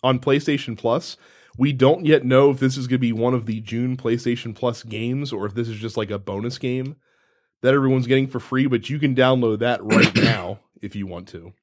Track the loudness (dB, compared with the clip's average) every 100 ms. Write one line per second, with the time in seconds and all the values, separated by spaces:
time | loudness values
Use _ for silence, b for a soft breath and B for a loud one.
0 | 2 0 2 0 0 -4 -4 -6 -2 -2
1 | -4 -18 b b b -2 0 4 4 4
2 | 4 4 6 6 6 4 0 0 -2 0
3 | 0 0 0 0 -2 -8 -6 -4 -4 -4
4 | -2 -2 -2 -4 -6 -4 -4 -4 -10 -6
5 | -4 -4 -4 -6 -6 -6 -6 -6 -8 -6
6 | -6 -6 -6 -8 -8 -6 -6 -6 -6 -12
7 | _ _ _ _ _ _ 2 2 2 0
8 | 2 0 0 -6 -4 0 2 0 -2 -2
9 | 0 4 4 4 2 0 -2 -2 2 4
10 | 4 4 2 2 -4 -10 _ _ -12 -8
11 | -8 -10 -14 -16 -18 -20